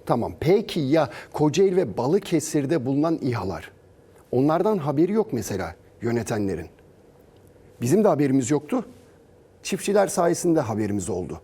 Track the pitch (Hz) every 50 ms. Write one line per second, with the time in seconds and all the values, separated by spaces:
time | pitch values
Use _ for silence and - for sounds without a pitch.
0 | - - 156 120 104 87 - - - 147 190 226 220 - - 185 147 131 147 160
1 | 151 - - - - - - - 151 151 143 170 196 190 180 185 180 123 92 -
2 | 120 131 170 208 - - 180 156 - - - 156 139 131 165 165 117 131 139 139
3 | 151 170 165 - - 135 120 104 95 95 87 78 - - - - - - - -
4 | - - - - - _ - 123 135 151 156 170 180 214 220 190 139 147 147 143
5 | 170 180 208 226 202 - - 117 104 - 110 92 90 82 82 - - - - -
6 | - 117 120 117 107 - 117 107 104 98 90 80 85 80 - - - - - -
7 | - - - - - - - - - - - - - - - - 117 123 147 214
8 | 214 208 160 139 147 135 131 135 127 113 151 143 - - - 262 - - - -
9 | - - - - - - - - - _ _ _ - - - 160 - - 196 208
10 | 196 - - 202 175 175 170 - - 175 160 160 139 110 117 104 110 101 101 104
11 | 90 - 101 90 90 71 78 80